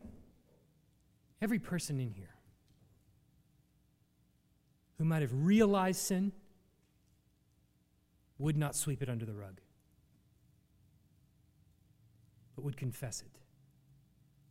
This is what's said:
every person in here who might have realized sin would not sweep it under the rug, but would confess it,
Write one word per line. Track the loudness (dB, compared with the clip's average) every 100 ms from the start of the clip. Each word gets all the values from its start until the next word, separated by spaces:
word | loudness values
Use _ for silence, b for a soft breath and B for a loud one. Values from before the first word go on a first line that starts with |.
| -20 -18 -20 -20 _ _ _ _ _ _ _ _ _ -6
every | -2 -2
person | -2 -6 -4 -4
in | -4
here | -6 -14 -18 -20 -20 _ _ -20 _ _ _ _ _ _ _ _ _ _ _ _ _ _ _ _ _ _ _ _ -2
who | 0
might | 2
have | 2
realized | 2 6 8 8 6 4 0
sin | 0 0 0 -4 -16 -20 _ _ _ _ _ _ _ _ _ _ _ _ _ _ _ _ _ -6
would | -2 0
not | 0 -2
sweep | -2 -2
it | -2
under | -4 -4
the |
rug, | -8 -10 -16 -20 _ _ _ _ _ _ _ _ _ _ _ _ -20 _ _ _ _ _ _ -20 _ _ _ -20 -20 -20 -20 -20 -10
but | -8
would | -6
confess | -6 -6 -8 -10
it, | -14 -20 -20 _ -20 _ _ -20 _ _ _ _ -20